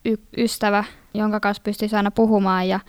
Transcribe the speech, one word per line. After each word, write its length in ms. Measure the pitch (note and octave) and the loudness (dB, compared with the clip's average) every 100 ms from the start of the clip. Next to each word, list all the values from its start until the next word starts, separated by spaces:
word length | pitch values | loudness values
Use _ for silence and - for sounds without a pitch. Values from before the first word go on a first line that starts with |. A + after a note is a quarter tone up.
| A3+ | -4
y-, 120 | G#3+ - - | -4 -4 -2
ystävä, 460 | A#3 - G#3 G3+ G3+ - - | -2 0 0 0 -2 -10 -10
jonka 260 | G#3+ G#3+ G#3+ | -4 -2 0
kanssa 240 | G3+ G3+ | -2 -2
pystyisi 320 | G#3+ G#3 G#3+ G#3+ | -6 -4 -2 0
aina 160 | G3+ | 0
puhumaan 560 | A3+ A3 G#3 F#3+ F#3 F#3 | 2 4 4 2 0 0
ja 120 | F#3+ | -2